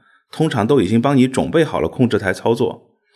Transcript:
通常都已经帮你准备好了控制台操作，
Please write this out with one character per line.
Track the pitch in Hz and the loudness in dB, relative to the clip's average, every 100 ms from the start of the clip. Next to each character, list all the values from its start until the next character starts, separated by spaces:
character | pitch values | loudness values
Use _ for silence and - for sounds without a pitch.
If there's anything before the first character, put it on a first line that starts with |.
| _ _ _ | _ _ _
通 | - 160 | -4 -2
常 | 120 107 | 0 2
都 | 143 | 2
已 | 92 | 2
经 | 117 | 2
帮 | 135 139 | 2 2
你 | 131 | 2
准 | 104 69 | 0 -2
备 | 165 | 0
好 | - 82 | 0 -2
了 | 80 | -4
控 | - 120 | 0 0
制 | 104 | 0
台 | 98 | -2
操 | 95 - | -2 -2
作， | 120 117 - _ _ _ | -2 -2 -6 _ _ _